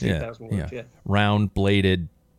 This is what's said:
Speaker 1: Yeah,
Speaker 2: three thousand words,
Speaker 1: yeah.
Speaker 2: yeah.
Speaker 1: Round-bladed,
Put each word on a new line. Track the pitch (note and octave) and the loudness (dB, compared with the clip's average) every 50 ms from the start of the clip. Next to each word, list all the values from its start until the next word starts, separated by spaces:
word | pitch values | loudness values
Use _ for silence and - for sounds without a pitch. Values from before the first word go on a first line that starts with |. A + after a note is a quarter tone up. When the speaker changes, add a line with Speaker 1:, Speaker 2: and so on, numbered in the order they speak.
| B2+ | -2
Speaker 1:
Yeah, | A2 F#2 D#2 | -2 -2 -2
Speaker 2:
three | - A#2 | -4 -8
thousand | A#2+ - A#2 A2 | -10 -12 -10 -6
words, | G#2+ F#2 D2+ - - | -6 -6 -6 -6 -10
Speaker 1:
yeah. | A#2+ | -12
Speaker 2:
yeah. | A2+ - - _ - | -14 -16 -18 _ -6
Speaker 1:
Round-bladed, | - G2 G#2 G#2 G#2 G#2 G#2 G#2 G2 - G2 G2 G2 G2+ G2 F#2+ F#2+ F#2 F#2 E2 - - _ _ _ _ | -2 0 2 2 2 2 2 2 0 0 0 2 2 4 4 4 4 2 0 -2 -6 -10 _ _ _ _